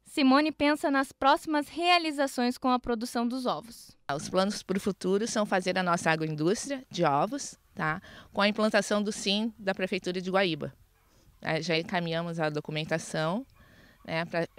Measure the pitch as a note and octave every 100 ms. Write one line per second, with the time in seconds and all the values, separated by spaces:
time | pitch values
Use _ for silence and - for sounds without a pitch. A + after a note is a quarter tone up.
0 | - - C4 C4+ D#4 - D4 D4+ D#4 C#4
1 | C4+ - C4+ D#4+ D#4+ D4+ C#4+ - F4 F4
2 | D#4+ C#4+ C4+ - B3 B3 C4 B3 - A#3
3 | B3 A#3+ A#3 C4 B3 D3+ A#3 - - -
4 | - C#3+ D#3+ F3+ G3 G#3 - G3+ G#3+ F#3
5 | F#3 G3 A3+ A3+ G#3 G3 F#3 F#3 F3+ E3+
6 | E3+ D#3 D#3 D3+ D#3+ A3+ C4 C4+ C4+ D#3
7 | D#3+ C#3 F#3+ C#4 - - _ - D#3+ E3+
8 | - - - - G3+ G#3+ A3 G#3+ G3 G#3
9 | G#3 - G3+ G3+ A3+ G#3+ F#3+ F#3+ F#3 F#3
10 | F3+ F3+ F#3 F#3+ G3 D3+ C#3 - _ _
11 | _ _ _ - - D#3 D#3+ D#3+ E3 F3+
12 | E3+ E3 E3+ E3 D#3 D3+ - D#3 D#3 D#3+
13 | - D#3+ D#3 G3+ C4+ - - - - _
14 | - E3 E3 E3+ E3